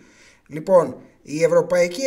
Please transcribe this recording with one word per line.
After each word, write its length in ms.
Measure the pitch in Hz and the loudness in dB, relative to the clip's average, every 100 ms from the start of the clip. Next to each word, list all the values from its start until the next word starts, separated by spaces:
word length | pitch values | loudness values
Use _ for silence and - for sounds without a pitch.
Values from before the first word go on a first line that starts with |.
| _ _ _ _ _ | _ _ _ _ _
Λοιπόν, 500 | 147 170 185 135 - - _ | -12 2 2 2 -4 -20 _
η 220 | - 151 | -14 -4
Ευρωπαϊκή 580 | 165 170 - 180 175 262 | 0 2 0 0 -2 0